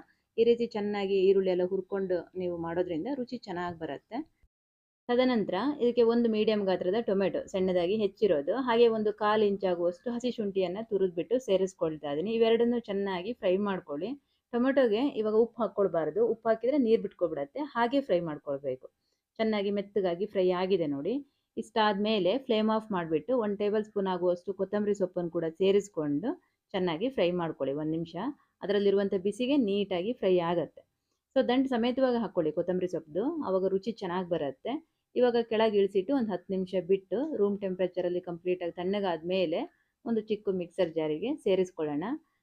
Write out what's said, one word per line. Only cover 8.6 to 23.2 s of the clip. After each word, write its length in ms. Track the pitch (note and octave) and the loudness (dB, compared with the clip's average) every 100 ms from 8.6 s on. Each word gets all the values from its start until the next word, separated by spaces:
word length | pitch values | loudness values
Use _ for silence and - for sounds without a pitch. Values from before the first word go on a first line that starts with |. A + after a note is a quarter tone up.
| B3+ A#3 A#3 | 2 6 6
ಒಂದು 260 | A3 G#3+ | 4 0
ಕಾಲು 300 | G#3 G#3 A3 | 0 2 4
ಇಂಚ್ 220 | G#3 G3 F#3 | 2 2 0
ಆಗುವಷ್ಟು 460 | F3 F3 F3 A#3+ | 0 0 -2 -6
ಹಸಿ 200 | A#3+ B3 | -4 -4
ಶುಂಠಿಯನ್ನ 460 | A#3 G3+ F#3+ F3 F#3+ A3+ | -4 -4 -2 -2 -2 -4
ತುರಿದ್ಬಿಟ್ಟು 500 | F#3+ F#3+ E3+ - B3+ | 0 0 0 -2 -2
ಸೇರಿಸ್ಕೊಳ್ತಾ 720 | A#3 F#3 F#3+ - D#3+ D#3 C#3+ | 2 2 2 -2 -4 -2 -4
ಇದ್ದೀನಿ. 200 | D3 G3+ | -4 -2
ಇವೆರಡನ್ನೂ 460 | A3+ A3+ A3+ A#3+ A#3+ | 2 4 4 2 0
ಚೆನ್ನಾಗಿ 540 | A3 G3 G3 F3+ G3 | -2 -4 -2 -4 -6
ಫ್ರೈ 240 | B3 F#3+ F#3+ | -2 0 0
ಮಾಡ್ಕೊಳ್ಳಿ. 520 | G#3 F#3 - D3 G#3 C#4+ _ _ _ | 0 -4 -6 -8 -6 -8 _ _ _
ಟೊಮೆಟೊಗೆ 500 | A#3+ C4 C4+ A#3+ G#3 C#4+ | 0 2 4 4 2 0
ಇವಾಗ 280 | - G#3+ A3 | -2 0 2
ಉಪ್ಪು 260 | A#3 A#3+ | 2 0
ಹಾಕ್ಕೊಳ್ಬಾರ್ದು, 640 | G#3 - F#3+ E3 D3+ F3+ A#3 | -4 0 0 0 -2 0 0
ಉಪ್ಪು 220 | A3+ A3+ | 0 -2
ಹಾಕಿದ್ರೆ 280 | A3+ A#3+ D4 | 0 0 2
ನೀರು 240 | A3+ A3+ | 4 2
ಬಿಟ್ಕೊಬಿಡತ್ತೆ. 580 | G3 - E3+ D3+ C#3+ C#4 | 0 -4 -4 -2 -6 -8
ಹಾಗೆ 420 | C#4+ A#3 A#3 C#4 | -6 -2 0 0
ಫ್ರೈ 180 | C4+ F3 | 0 0
ಮಾಡ್ಕೊಳ್ಬೇಕು. 680 | E3 D3 D3 C#3 C#3+ C3 - _ _ _ _ - | -2 -8 -8 -6 -6 -8 -10 _ _ _ _ -4
ಚೆನ್ನಾಗಿ 320 | A3 G#3+ G3+ | -2 0 -2
ಮೆತ್ತಗಾಗಿ 540 | G3+ G3+ G#3+ F#3 F3 G#3+ | -4 -4 -2 -2 -2 -2
ಫ್ರೈ 240 | G3 F#3 | 0 2
ಆಗಿದೆ 380 | F3+ F#3+ F#3+ D3+ | 2 0 0 0
ನೋಡಿ. 380 | C#3 E3+ C#4 - _ _ - | -2 -4 -4 -8 _ _ -12
ಇಷ್ಟಾದ್ಮೇಲೆ 800 | A3+ A3+ G#3+ G3+ G#3 G#3+ F3 B3+ | -4 0 2 2 0 2 2 0
ಫ್ಲೇಮ್ 320 | C4 G#3+ A3 | 0 0 2
ಆಫ್ 220 | A3 A3 | 0 -2
ಮಾಡ್ಬಿಟ್ಟು 460 | F#3 E3 D#3 | -4 -2 -2